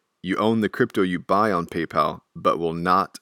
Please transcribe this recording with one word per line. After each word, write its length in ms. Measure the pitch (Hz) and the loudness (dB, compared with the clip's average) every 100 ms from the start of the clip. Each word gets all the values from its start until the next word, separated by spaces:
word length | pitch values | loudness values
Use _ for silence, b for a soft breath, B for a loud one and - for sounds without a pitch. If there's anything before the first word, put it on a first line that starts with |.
| _ _ | _ _
"You 140 | 87 - | -6 0
own 260 | 110 113 | 2 2
the 80 | 101 | 0
crypto 320 | - 120 - | 0 -2 0
you 160 | 92 90 | 0 0
buy 340 | - 98 110 | 0 2 2
on 140 | 90 85 | 0 -2
PayPal, 560 | 85 80 80 76 - - 82 | -4 -4 0 -2 -2 -14 -4
but 240 | 90 - | -2 0
will 160 | 85 85 | -2 -2
not 420 | 87 92 90 - | 2 2 0 -6